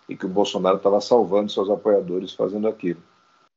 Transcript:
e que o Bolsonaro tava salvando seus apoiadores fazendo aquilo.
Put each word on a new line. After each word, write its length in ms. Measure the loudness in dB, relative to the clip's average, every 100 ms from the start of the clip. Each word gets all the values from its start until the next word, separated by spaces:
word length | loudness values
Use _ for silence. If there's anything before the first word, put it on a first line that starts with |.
| -16
e 80 | -8
que 80 |
o 40 | -4
Bolsonaro 500 | -2 -2 0 0 2
tava 220 | 2 0
salvando 520 | 4 2 4 0 0
seus 160 | -2 0
apoiadores 640 | 0 2 2 0 -6 -6
fazendo 340 | -4 -4 -2 -4
aquilo. 360 | -2 -6 -6 _ _ _ _ _